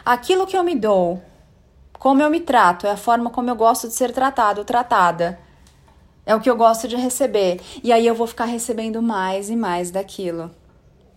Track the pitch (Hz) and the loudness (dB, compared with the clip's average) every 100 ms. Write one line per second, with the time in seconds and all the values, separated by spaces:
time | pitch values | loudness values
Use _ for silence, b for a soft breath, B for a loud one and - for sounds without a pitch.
0 | - 240 - 370 381 381 349 277 214 196 | 0 0 2 0 2 0 0 0 2 2
1 | 175 185 - _ _ _ _ _ _ - | 2 -4 -12 _ _ _ _ _ _ -2
2 | 262 269 302 330 339 247 180 180 202 196 | 2 4 2 0 2 4 4 4 -2 -2
3 | - 233 240 247 240 233 226 247 226 - | 0 0 0 -4 -4 2 2 2 -4 -2
4 | 247 240 269 269 214 202 202 240 247 214 | -2 0 -2 2 0 0 -2 -2 2 4
5 | 180 165 170 180 b b b b b b | 4 2 -4 -4 b b b b b b
6 | _ _ - 214 240 233 226 226 240 247 | _ _ -2 0 2 4 4 2 -2 -4
7 | 254 - 262 208 185 180 B B 226 233 | -4 -2 -2 0 0 -2 B B 0 2
8 | 233 226 233 - 233 240 233 220 226 226 | 2 0 -4 -4 -6 -6 -6 -6 -6 -4
9 | 233 202 190 190 202 233 202 175 180 185 | -2 -2 -2 -4 -4 -4 -2 -4 -4 -6
10 | 190 - 180 165 165 - _ _ _ _ | -8 -8 -8 -8 -12 -16 _ _ _ _
11 | _ | _